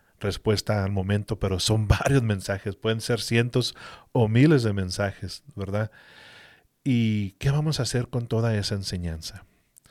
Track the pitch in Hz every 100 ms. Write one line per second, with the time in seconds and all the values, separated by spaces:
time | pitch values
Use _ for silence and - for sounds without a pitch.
0 | _ - 104 - - 101 - 104 98 101
1 | 95 104 104 110 101 92 - 110 104 107
2 | 135 139 113 101 - 95 107 92 110 113
3 | - 117 - 117 120 127 120 - - -
4 | - 131 110 117 147 147 113 101 92 92
5 | 101 - 92 - - - 95 101 110 -
6 | - - - - - _ _ _ - 120
7 | 113 107 101 - 139 143 151 147 127 123
8 | 120 123 117 113 113 110 98 101 95 95
9 | 87 80 - 98 - _ _ _ _